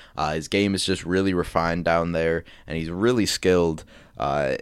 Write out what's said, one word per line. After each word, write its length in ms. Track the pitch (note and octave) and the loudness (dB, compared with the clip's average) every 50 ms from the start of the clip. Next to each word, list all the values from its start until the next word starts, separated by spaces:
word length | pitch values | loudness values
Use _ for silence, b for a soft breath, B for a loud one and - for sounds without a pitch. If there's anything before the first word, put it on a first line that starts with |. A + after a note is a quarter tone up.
| B B B | B B B
Uh, 180 | - D2+ D2+ D#2 | -4 -4 -2 -2
his 140 | E2 D2+ - | -4 -4 -2
game 280 | - G2 G2+ G2+ G2 | 0 2 2 2 2
is 100 | F2+ - | 0 0
just 200 | - F#2+ F2 - | 0 -2 -2 -2
really 280 | E2 F2+ F#2+ G2 G2 F#2 | 0 0 2 2 2 2
refined 520 | F2 E2+ - - E2+ E2 E2+ E2+ F2 E2+ | 0 0 0 0 0 0 0 0 0 0
down 260 | E2+ E2 E2+ E2+ E2+ | 2 2 2 2 0
there, 320 | E2+ E2 E2 E2 E2 E2 - B B B B B | 0 0 0 0 0 -2 -4 B B B B B
and 100 | D#2 E2 | -8 -6
he's 120 | D#2+ D#2+ | -6 -6
really 360 | F2 F#2 G#2 A#2+ B2+ A#2 G2+ | -4 0 0 2 2 2 0
skilled. 580 | F2+ - - - F#2+ F2+ F2+ E2+ E2 D#2+ D#2 - B B B B B B - | 0 -2 -2 2 2 4 4 4 2 0 -4 -8 B B B B B B -6
Uh, 400 | - C#2+ C#2 D2 C#2+ C2+ C2 - | -4 -2 -2 0 0 -2 -2 -4